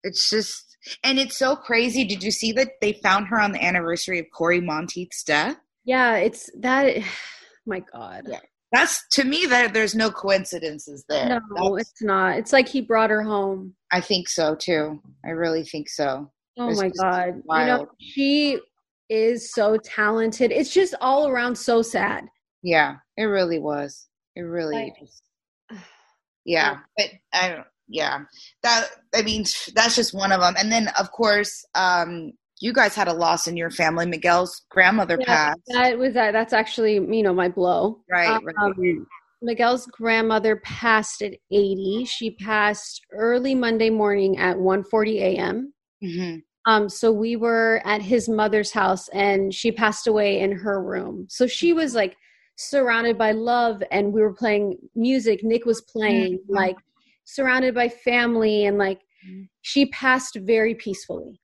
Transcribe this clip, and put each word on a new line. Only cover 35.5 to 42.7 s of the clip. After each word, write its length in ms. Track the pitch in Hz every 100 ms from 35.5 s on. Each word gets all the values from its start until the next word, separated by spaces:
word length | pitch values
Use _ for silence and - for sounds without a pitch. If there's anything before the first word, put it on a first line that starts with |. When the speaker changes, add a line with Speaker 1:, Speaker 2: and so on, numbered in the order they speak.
| 165 -
Speaker 2:
that 320 | 247 254 240
was 160 | 262
that. 180 | 240 214
That's 200 | 214 226
actually, 420 | 226 220 - 220
you 280 | 208 185 226
know, 120 | 202
my 140 | 180 180
blow. 520 | 180 180 170 196 226 _
Speaker 1:
Right, 300 | 180 170 220
right. 120 | 165 165
Speaker 2:
Um, 440 | 208 190 180 165 - - _ _
Miguel's 440 | 240 226 240 247 240
grandmother 720 | - 226 226 220 220 214 214
passed 640 | - - 233 220 214 -
at 140 | 208 180 _
eighty. 540 | 202 196 190 190 214 247
She 240 | - 226
passed 720 | 220 202 214 208